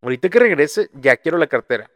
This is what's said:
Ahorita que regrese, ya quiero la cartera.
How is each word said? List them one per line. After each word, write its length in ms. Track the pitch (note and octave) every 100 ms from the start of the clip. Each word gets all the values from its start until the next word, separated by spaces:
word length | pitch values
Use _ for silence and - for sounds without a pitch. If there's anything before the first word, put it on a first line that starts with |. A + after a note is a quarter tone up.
Ahorita 260 | B2 B2+ F#3
que 80 | A#3
regrese, 500 | A#3+ E3+ D3 - G#3
ya 220 | C#3 C3+ B2+
quiero 220 | D#3+ E3+
la 100 | D3+
cartera. 420 | B2+ - A#2+ G#2+